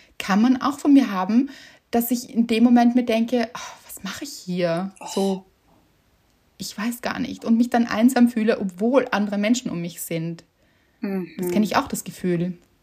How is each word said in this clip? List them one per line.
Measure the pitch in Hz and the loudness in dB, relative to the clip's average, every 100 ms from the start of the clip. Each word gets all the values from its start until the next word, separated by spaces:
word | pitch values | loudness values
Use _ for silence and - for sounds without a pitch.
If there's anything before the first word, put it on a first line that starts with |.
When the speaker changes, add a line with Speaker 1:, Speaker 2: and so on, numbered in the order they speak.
| _ - | _ -10
Speaker 1:
kann | - 196 | -2 2
man | 240 254 | 4 2
auch | 262 285 | -2 -2
von | 302 | 4
mir | 269 220 | 4 4
haben, | 190 185 226 277 - - - _ | -2 0 0 0 -6 -20 -20 _
dass | 233 233 | -2 0
ich | 240 - | -4 -4
in | 220 233 | -2 0
dem | 220 | 4
Moment | 240 240 240 | 6 6 6
mir | 247 240 | 4 2
denke, | 226 226 247 226 - | 0 0 -2 -2 -8
„Oh, | - - - | -16 -18 -20
was | - | -16
mache | 190 - 285 | -14 -12 -14
ich | |
hier?“ | - - 175 175 165 190 - | -12 -8 -2 -2 -2 -6 -10
Speaker 2:
Oh. | - - | -8 -2
Speaker 1:
So, | 196 190 - _ _ _ _ _ _ _ _ _ _ - | -2 -2 -8 _ _ _ _ _ _ _ _ _ _ -16
ich | 196 - | -14 -8
weiß | 220 240 | -6 -6
gar | - - | -8 -6
nicht. | - - | -8 -6
Und | - 226 | 0 2
mich | 240 | 2
dann | 240 233 | 2 0
einsam | 202 233 262 240 | 2 2 4 4
fühle, | 226 214 220 | 4 0 0
obwohl | 196 175 226 262 - | -4 -4 0 2 2
andere | 202 208 202 | 0 0 0
Menschen | 208 240 - | 0 0 -2
um | 170 | -6
mich | 170 - | -8 -10
sind. | - 165 165 165 - _ _ _ _ _ | -8 -6 -6 -10 -16 _ _ _ _ _
Speaker 2:
Mhm. | 202 190 170 - | -6 -6 -6 -6
Speaker 1:
Das | 180 | -2
kenne | 180 214 | 0 0
ich | - | 0
auch, | 277 | -2
das | 208 | -6
Gefühl. | - - 185 175 175 175 _ _ | -10 -6 -2 -2 -2 -8 _ _